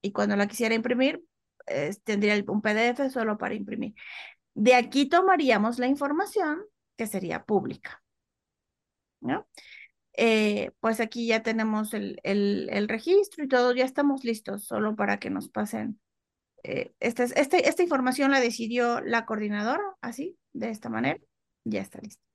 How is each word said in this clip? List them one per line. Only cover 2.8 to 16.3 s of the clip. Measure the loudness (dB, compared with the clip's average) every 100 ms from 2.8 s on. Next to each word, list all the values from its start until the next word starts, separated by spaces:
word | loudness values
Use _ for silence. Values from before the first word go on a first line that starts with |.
| 2
F | 2 -2
solo | 0 -2 -2
para | -4
imprimir. | -6 -6 -6 -8 -10 -18 -16 -18 -20 _ 2
De | 6
aquí | 6 4 2 4
tomaríamos | 4 4 4 4 4 2 0
la | 0
información | 0 0 -2 -2 0 -2 -2 -8 _ _ -10
que | -6
sería | -4 -4 -6
pública, | 0 0 0 -10 -14 -20 _ _ _ _ _ _ _ _ _ _ _ _
¿no? | -4 -4 -6 -20 -20 -20 -20 _ _ 0
Eh, | 4 4 2 0 -4 _
pues | -2 0
aquí | -2 -4 0
ya | 0
tenemos | 0 -2 0 -2 -2 -6
el, | -6 -6
el, | -2 2 2 0 -2
el | -2 -2
registro | -2 4 4 4 -4
y | 0
todo, | 4 4
ya | 2
estamos | 0 2 2 2
listos, | -2 -4 -6 -10 -6
solo | -2 -2 0
para | 0 0
que | -2
nos | -6 -6
pasen. | -6 -6 -4 -6 -10 _ _ _